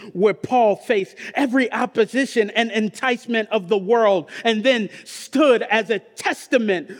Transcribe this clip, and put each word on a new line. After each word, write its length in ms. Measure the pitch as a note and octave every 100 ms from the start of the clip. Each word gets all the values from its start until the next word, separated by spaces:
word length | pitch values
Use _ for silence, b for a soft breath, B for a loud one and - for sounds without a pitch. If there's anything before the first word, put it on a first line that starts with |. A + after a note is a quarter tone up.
| B
where 220 | F3+ G#3 -
Paul 400 | - B3+ A3 G3
faced 400 | - A3 F#3 - B
every 380 | - C#4 B3+ B3+
opposition 800 | A3 B3 - G#3+ B3 C4+ A#3+ G#3
and 180 | G#3 A3+
enticement 800 | G#3+ G#3+ - C4 B3 - A3+ G#3+
of 200 | G#3+ F3
the 80 | G#3
world 500 | F#3+ A#3 A3 F#3+ D3 B A#3
and 180 | A3
then 280 | A3+ A#3+ G3+ B
stood 600 | - - - C4 D4+ A#3
as 260 | A3+ G#3+ G3+
a 80 | G#3
testament 920 | - - - D#4+ - C4 A3 F#3 C#3+ B